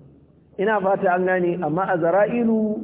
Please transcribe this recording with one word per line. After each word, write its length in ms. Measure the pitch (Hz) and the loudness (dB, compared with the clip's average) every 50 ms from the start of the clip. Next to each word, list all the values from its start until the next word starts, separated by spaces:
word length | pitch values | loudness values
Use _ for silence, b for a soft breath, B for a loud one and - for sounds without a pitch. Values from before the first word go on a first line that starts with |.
| - - - - - _ _ _ _ _ _ | -20 -20 -20 -20 -20 _ _ _ _ _ _
Ina 220 | - 185 220 220 208 | -4 -2 0 0 0
fata 340 | 185 190 202 190 190 180 175 | 0 0 0 0 0 0 0
an 120 | 185 185 | 2 0
gane, 340 | 185 185 185 180 175 175 180 | 0 0 0 0 0 -2 -2
amma 220 | 175 151 151 180 190 190 | -2 -2 -2 -2 -2 0
Azra'ilu 880 | 190 170 160 165 180 196 208 - 240 240 233 226 226 220 214 214 214 - | 0 0 0 2 2 2 2 2 0 0 0 0 0 0 0 -2 -4 -6